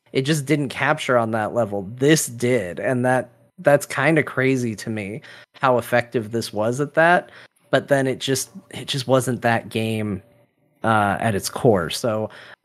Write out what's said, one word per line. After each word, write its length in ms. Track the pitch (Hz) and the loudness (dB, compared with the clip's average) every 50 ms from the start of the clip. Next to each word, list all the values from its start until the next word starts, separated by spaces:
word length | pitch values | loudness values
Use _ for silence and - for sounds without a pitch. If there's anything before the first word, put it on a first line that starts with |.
| - _ | -16 _
it 100 | - 135 | -4 -2
just 240 | 131 143 160 151 135 | 0 0 0 -2 0
didn't 220 | 135 151 147 143 117 | 0 0 0 0 -2
capture 480 | 104 - 135 143 151 - - - 127 120 | -2 0 0 0 0 0 0 2 2 2
on 120 | 113 110 | 2 2
that 200 | 113 110 107 98 | 0 -2 -2 -2
level. 380 | 92 120 110 101 104 101 95 95 120 | -2 -2 -2 -2 -4 -6 -6 -8 -4
This 300 | 123 135 147 160 151 - | 0 4 4 4 4 2
did, 520 | 127 120 117 123 120 127 113 92 87 82 - | -2 -4 -2 0 0 0 0 0 -4 -6 -4
and 240 | 98 127 131 123 123 | -2 -2 0 0 2
that, 260 | 127 127 127 120 - _ _ _ _ _ - | 2 2 0 -2 -4 _ _ _ _ _ -2
that's 280 | 175 143 143 143 - | 2 4 4 4 2
kinda 360 | - - 143 135 151 160 156 | -2 -4 0 2 2 2 2
crazy 520 | 120 - - 131 127 131 135 127 123 113 107 | 0 0 -2 0 0 2 2 0 -2 -4 -6
to 120 | 98 - 117 | -6 -8 -6
me 300 | 110 107 101 98 107 147 - - - - - _ _ - | -6 -6 -6 -8 -10 -12 -14 -18 -20 -20 -20 _ _ 0
how 160 | - 131 127 117 | 2 2 2 2
effective 540 | 113 - 120 120 117 - - 123 107 107 | 0 0 0 0 0 0 -2 -4 -4 -4
this 200 | 117 117 110 - | -4 -6 -6 -4
was 280 | - 104 107 117 123 135 | -4 -2 -2 -2 -2 -2
at 140 | 147 139 - | -4 -2 2
that. 360 | 160 165 170 180 - - - - - - - _ _ _ _ | 2 4 4 4 2 0 -4 -12 -20 -20 -20 _ _ _ _
But 180 | - 131 - - | 0 0 2 2
then 180 | 143 139 131 | 2 2 2
it 120 | 131 123 - | 0 -2 -4
just, 320 | - 135 135 - - - - - - - | -2 -2 -2 -2 -4 -6 -12 -18 -20 -16
it 160 | - - 123 - | -14 -12 -8 -6
just 180 | - 139 120 120 | -6 -4 0 2
wasn't 340 | 131 131 120 135 120 - | 2 2 2 0 -2 0
that 260 | - 117 117 110 - 101 | 0 0 0 0 -2 -4
game, 540 | - 110 110 110 113 110 107 104 98 98 - _ _ _ _ _ _ _ _ _ _ _ - | -4 -4 -2 -2 -2 -2 -2 -4 -4 -6 -8 _ _ _ _ _ _ _ _ _ _ _ 0
uh, 320 | 113 110 107 101 101 92 - | 2 2 4 4 2 2 0
at 140 | - 113 101 | 0 -2 -2
its 160 | 92 - - | -2 -4 -6
core. 400 | - - - 127 104 90 82 78 | -4 2 4 4 4 4 2 -2
So 400 | - - - 117 107 110 110 104 - - - - - - | -4 -4 -4 -2 -2 -2 -4 -6 -8 -14 -20 -20 -20 -12